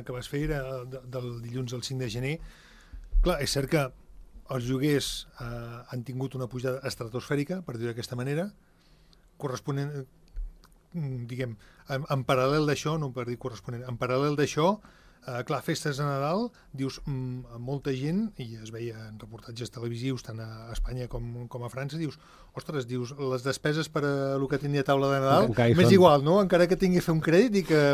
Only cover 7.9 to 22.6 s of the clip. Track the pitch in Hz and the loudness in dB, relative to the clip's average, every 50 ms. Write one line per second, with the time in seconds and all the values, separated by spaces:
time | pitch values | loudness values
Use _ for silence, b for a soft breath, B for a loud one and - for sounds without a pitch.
7.9 | 113 120 113 - 123 120 123 139 143 160 190 208 - _ _ _ _ _ _ _ | -4 -6 -8 -8 -6 -6 -4 -4 -2 -4 -4 -6 -8 _ _ _ _ _ _ _
8.9 | _ _ _ _ _ _ _ _ _ _ - 131 127 123 - 151 139 139 143 147 | _ _ _ _ _ _ _ _ _ _ -6 -6 -6 -6 -6 -4 -4 -4 -4 -4
9.9 | 147 139 131 - _ _ _ - - - - - - - - _ _ _ _ _ | -6 -10 -12 -14 _ _ _ -12 -10 -8 -8 -8 -10 -18 -20 _ _ _ _ _
10.9 | - 170 147 135 131 120 120 117 127 120 131 117 113 b b b b b b - | -8 -6 -6 -6 -6 -8 -8 -8 -6 -6 -6 -6 -8 b b b b b b -6
11.9 | 143 131 156 - 147 135 127 - 139 127 127 135 147 156 151 147 139 - - 151 | -6 -6 -2 -2 -2 -2 2 2 2 4 4 4 4 2 2 2 0 0 -2 -2
12.9 | 156 165 151 135 117 127 120 120 120 - - 127 113 - - - 120 117 127 127 | -2 -2 -4 -6 -6 -6 -6 -6 -6 -6 -8 -10 -10 -10 -10 -10 -10 -10 -8 -10
13.9 | 120 113 131 120 127 131 143 151 147 143 143 - - 151 156 185 220 - b b | -6 -4 -2 0 2 2 2 2 2 2 0 2 2 2 2 2 2 0 b b
14.9 | b b b b b b - - 123 123 123 - 151 127 - - 156 - - 151 | b b b b b b -12 -8 -8 -8 -4 -4 -4 -4 -2 -4 -4 -2 -2 -4
15.9 | 135 131 147 143 139 135 139 151 175 208 240 233 b b b b - 131 135 131 | -2 -2 -2 -2 -2 -2 0 0 0 -2 -2 -4 b b b b -8 -6 -4 -4
16.9 | - - - 151 139 131 127 127 123 127 123 120 117 117 120 131 143 139 - 147 | -6 -8 -8 -8 -6 -6 -6 -6 -8 -10 -12 -14 -14 -12 -8 -6 -6 -4 -4 -4
17.9 | 135 127 135 151 175 202 226 208 - - 127 113 113 110 110 110 113 113 120 117 | -4 -2 -2 -2 0 -2 -2 -4 -6 -10 -12 -12 -12 -14 -14 -12 -10 -8 -8 -8
18.9 | 110 110 110 107 107 107 120 104 110 107 - - 117 113 120 - - 123 117 120 | -10 -10 -14 -16 -14 -16 -16 -16 -16 -18 -16 -14 -10 -10 -10 -10 -8 -8 -8 -6
19.9 | 117 113 123 135 131 117 - - 113 110 110 110 110 113 113 117 - - - - | -6 -4 -4 -4 -4 -4 -8 -10 -12 -10 -12 -12 -14 -16 -14 -8 -4 -4 -4 -4
20.9 | 127 127 123 117 - 131 117 120 117 120 120 117 - 120 120 - - 131 139 135 | -4 -6 -6 -8 -8 -8 -8 -8 -8 -10 -12 -12 -10 -10 -10 -8 -8 -8 -8 -6
21.9 | 143 165 165 143 - b b b b b b b _ - | -4 -4 -6 -6 -6 b b b b b b b _ -12